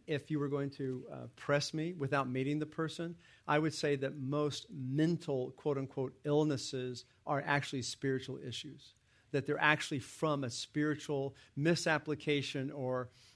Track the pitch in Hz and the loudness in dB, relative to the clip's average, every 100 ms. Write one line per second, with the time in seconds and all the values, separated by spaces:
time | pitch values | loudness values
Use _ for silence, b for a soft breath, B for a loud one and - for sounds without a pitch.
0 | - 143 - 151 139 139 139 139 135 127 | -4 -4 -2 -2 0 0 -2 -4 -4 -4
1 | 147 135 120 - - 143 - 156 165 180 | -8 -12 -12 -6 2 2 2 -2 -4 -4
2 | 135 143 131 131 135 151 151 - 160 - | 0 2 2 0 0 0 -2 -4 -4 -4
3 | 170 170 b b - 147 156 - 151 143 | -8 -10 b b 2 2 2 2 2 2
4 | 135 147 131 147 147 139 - 151 127 143 | 0 -2 -2 0 0 -2 -8 -8 -2 2
5 | 160 170 - 131 131 - 156 135 135 - | 4 2 0 -2 -2 -2 -2 0 -2 -4
6 | 147 - 147 147 151 135 - 131 127 123 | -4 -4 2 4 4 2 -2 -4 -6 -8
7 | - b - 143 - 143 - 139 117 - | -12 b -2 0 2 2 0 -4 -6 -4
8 | 139 131 131 135 139 120 147 127 - - | 0 0 -2 -8 -8 -10 -10 -16 -20 -20
9 | b b b 139 139 - 151 151 - 139 | b b b -2 0 4 6 6 2 -4
10 | - - 156 143 123 - - 151 151 147 | -6 -2 0 2 -2 -4 -4 0 0 0
11 | - 139 135 B B 139 156 165 170 151 | -2 -2 -4 B B 0 4 4 4 2
12 | 151 147 - 143 135 143 135 147 127 127 | 2 -2 0 0 0 -4 -4 -4 -2 -2
13 | 120 b b | -4 b b